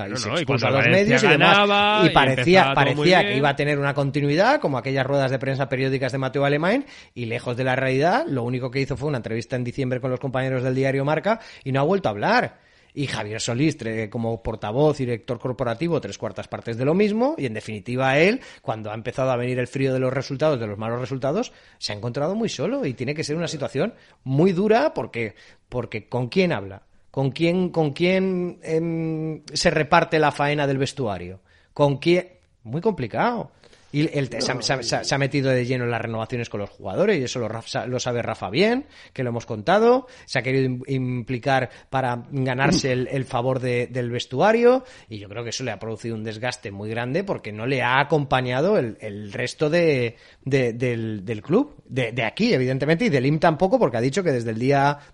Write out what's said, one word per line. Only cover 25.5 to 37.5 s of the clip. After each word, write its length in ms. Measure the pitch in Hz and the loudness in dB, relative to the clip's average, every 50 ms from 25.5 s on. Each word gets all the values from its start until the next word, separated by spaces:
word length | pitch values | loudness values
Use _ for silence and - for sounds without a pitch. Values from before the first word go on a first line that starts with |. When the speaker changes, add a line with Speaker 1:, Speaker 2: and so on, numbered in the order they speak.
| - _ _ | -20 _ _
Speaker 2:
porque 400 | _ - 123 110 101 - 110 - | _ -6 -6 -6 -6 -8 -10 -8
¿con 220 | _ - 123 127 117 | _ -4 -4 -4 0
quién 240 | - 190 185 180 151 | 2 2 2 2 0
habla? 300 | 104 98 98 95 98 _ _ _ - _ _ | -2 -4 -8 -14 -16 _ _ _ -20 _ _
¿Con 200 | - 135 135 135 | -4 -2 -2 -2
quién, 360 | - - 165 170 175 185 185 | 0 2 2 2 2 2 0
con 240 | 175 - 165 156 147 | 0 2 0 0 0
quién, 680 | 139 160 170 180 190 190 190 190 185 180 175 175 - - - | 0 0 2 2 2 2 2 0 0 -2 -2 -4 -8 -10 -6
em, 800 | - 160 160 165 170 165 165 165 160 160 156 160 160 156 147 - - 156 | -2 -2 0 0 0 -2 -2 -2 -4 -4 -4 -4 -6 -6 -8 -12 -8 -6
se 180 | 147 - 175 | 2 2 2
reparte 460 | 160 156 151 143 180 170 165 - - | 2 2 2 4 4 4 4 4 2
la 140 | 160 151 147 | 4 4 2
faena 340 | 139 - 143 143 147 151 143 | 2 2 0 0 2 0 0
del 120 | 139 139 | 0 0
vestuario? 640 | 131 139 127 - - 127 107 98 90 87 90 92 95 _ _ _ _ _ _ _ | 0 -2 -2 -2 -6 -4 -4 -4 -6 -8 -12 -14 -16 _ _ _ _ _ _ _
¿Con 240 | - 147 143 143 | 2 2 2 2
quién? 320 | - - 165 175 180 175 - - _ _ _ _ _ _ | 2 2 2 2 2 2 -4 -16 _ _ _ _ _ _
Muy 160 | 113 123 165 | -8 -8 -2
complicado. 720 | 170 226 196 - 123 104 - 120 180 233 240 220 - - _ _ _ - - _ _ _ | 0 -2 -2 -2 -6 -4 -2 0 0 0 0 -4 -8 -10 _ _ _ -20 -20 _ _ _
Y 260 | - 147 151 156 - | -2 0 0 0 0
el 120 | 147 139 123 | -2 -2 -2
te-, 120 | - 113 | -4 -4
se 100 | - - | -4 -4
ha, 100 | 131 127 | -4 -4
se 120 | - - 143 | -2 -2 -2
ha, 100 | 131 120 | -2 -2
se 120 | - 147 | -4 -4
ha, 60 | 123 - | -2 -2
se 100 | - 151 | -2 0
ha 20 | |
metido 320 | 135 139 131 - 143 131 135 | 0 0 0 0 0 2 2
de 140 | 131 127 120 | 2 0 0
lleno 200 | 120 131 123 123 | 0 -2 -2 -2
en 60 | 120 | -2
las 100 | 120 113 | -4 -4
renovaciones 480 | 113 113 113 110 113 - 127 120 117 - | -4 -4 -4 -6 -6 -6 -6 -6 -6 -6
con 100 | - 107 | -6 -8
los 100 | 101 - | -8 -10
jugadores, 480 | - - 101 98 92 120 180 214 208 | -12 -12 -10 -6 -2 0 2 2 2
y 60 | 151 127 | 0 -2
eso 160 | 120 - 131 | -4 -4 -4
lo, 80 | 117 | -4
Rafa, 380 | 104 | -4